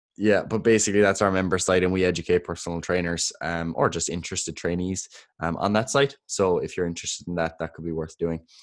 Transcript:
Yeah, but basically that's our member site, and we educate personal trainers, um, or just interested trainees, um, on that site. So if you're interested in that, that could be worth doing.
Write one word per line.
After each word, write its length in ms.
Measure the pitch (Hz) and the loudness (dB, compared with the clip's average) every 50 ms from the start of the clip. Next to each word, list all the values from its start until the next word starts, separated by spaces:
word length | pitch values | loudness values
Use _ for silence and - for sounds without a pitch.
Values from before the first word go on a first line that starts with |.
| _ _ _ | _ _ _
Yeah, 280 | - 98 107 101 92 78 | 0 2 4 4 4 2
but 160 | - 110 110 | 0 -2 0
basically 420 | - 117 113 110 - 107 98 101 | 4 6 6 6 4 4 4 6
that's 220 | 104 98 98 - 107 | 6 6 4 4 2
our 80 | 98 | 2
member 260 | 95 95 95 90 90 92 | 2 2 0 0 0 0
site, 240 | - - 92 92 | 2 2 4 4
and 100 | 90 90 | 4 2
we 140 | 92 95 92 | 2 2 2
educate 380 | 90 87 85 85 - 90 90 - | 2 0 0 0 2 2 2 2
personal 360 | - 85 - - 87 85 82 | -2 -8 -8 -8 -6 -6 -6
trainers, 520 | 80 - 90 90 87 87 85 85 - - - - | -2 -2 -2 0 0 -2 -2 -2 -4 -6 -6 -6
um, 320 | - 80 85 82 85 82 - | -6 -4 -4 -4 -4 -4 -2
or 140 | - 139 110 | 0 0 0
just 200 | - 82 80 - | 0 -2 -4 -4
interested 460 | 82 87 80 - 95 90 - - 78 | -4 -6 -6 -6 -8 -8 -6 -8 -8
trainees, 540 | - - 87 85 87 90 90 95 92 - - - - - _ _ - | -6 -4 -2 -2 -2 -2 -4 -4 -6 -8 -12 -16 -20 -20 _ _ -6
um, 180 | - 85 82 - | -4 -4 -2 -2
on 160 | - 101 104 | -2 0 0
that 160 | 107 117 - | 0 0 0
site. 260 | - 139 139 139 - - _ - | 2 2 0 0 -2 -6 _ -8
So 320 | - - 98 92 87 85 | -2 0 2 2 2 0
if 180 | - 90 - - | -2 -2 -4 -4
you're 80 | 90 | -4
interested 420 | 85 85 - - - - - - - | -4 -4 -6 -8 -8 -10 -8 -8 -6
in 60 | 87 | -4
that, 240 | 85 82 80 80 - | -2 -2 -2 -4 -6
that 160 | 82 80 - | -8 -8 -8
could 100 | - 80 | -8 -8
be 80 | 85 82 | -6 -6
worth 220 | 80 78 78 - - | -6 -6 -8 -6 -4
doing. 220 | 85 85 82 82 - _ _ - | -4 -4 -4 -4 -8 _ _ -20